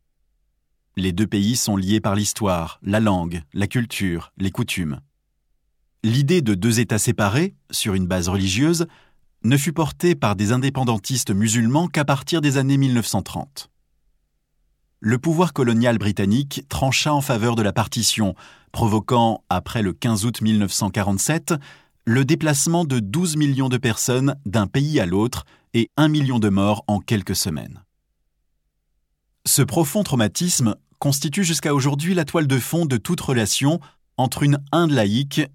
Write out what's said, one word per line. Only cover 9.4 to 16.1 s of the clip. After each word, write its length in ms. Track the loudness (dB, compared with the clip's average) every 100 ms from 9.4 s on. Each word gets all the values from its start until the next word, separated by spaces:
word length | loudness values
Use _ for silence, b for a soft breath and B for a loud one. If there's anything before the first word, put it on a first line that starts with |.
ne 140 | 0 2
fut 160 | 0
portée 420 | -2 -2 0 0
par 220 | 2 0 0
des 160 | 2
indépendantistes 800 | 2 0 -2 -2 -2 -2 -4 -2
musulmans 560 | 0 2 2 2 2 0
qu'à 160 | -2
partir 360 | 0 -2 0 0
des 160 | 2 2
années 220 | 2 2
mille 160 | 2
neuf 120 | 2 0
cent 160 | -4
trente. 480 | -4 -10 -12 -14 -20 _ _ _ _ _ _ _ _ _ _ _ _ _
Le 180 | 0 0
pouvoir 340 | 2 2 2
colonial 460 | 2 2 4 4 2
britannique 680 | 0